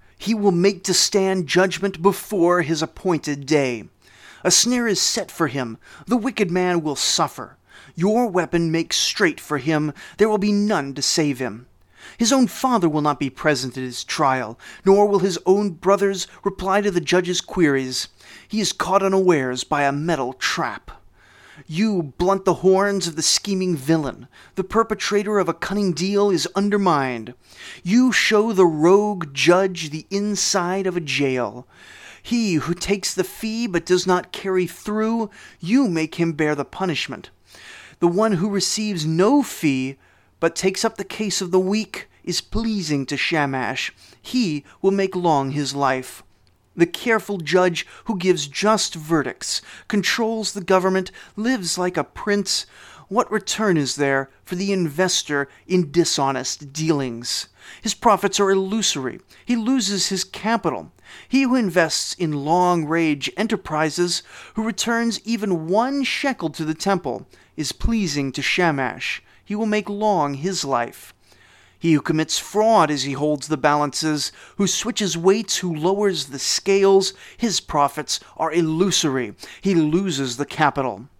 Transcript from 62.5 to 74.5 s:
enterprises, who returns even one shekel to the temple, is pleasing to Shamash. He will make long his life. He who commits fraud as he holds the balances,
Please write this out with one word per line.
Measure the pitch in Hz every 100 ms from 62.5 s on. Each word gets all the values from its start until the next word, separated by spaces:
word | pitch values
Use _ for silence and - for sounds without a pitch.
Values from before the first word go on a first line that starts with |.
| 175 180 175 151 165 160 143 - -
enterprises, | 214 214 - 156 156 156 175 160 - - -
who | -
returns | 220 - - 233 233 208 -
even | 226 208 175 160
one | 196 254 277
shekel | 262 - 277 262 165
to | 143
the | 156 156
temple, | 196 190 143 120 - _ _ -
is | 147
pleasing | - - 226 185 143 139
to | 139
Shamash. | 135 - 175 139 127 - - - - _
He | - 208
will | 220
make | 214 208
long | 202 214 185 143 139
his | 170 190
life. | 139 127 120 - - - _ _ _ _ _ _
He | 165
who | 151
commits | - 156 156 -
fraud | - 202 220 220 151
as | 147
he | 135
holds | 135 151 147 143
the | 151
balances, | 143 147 143 - 160 151 - - -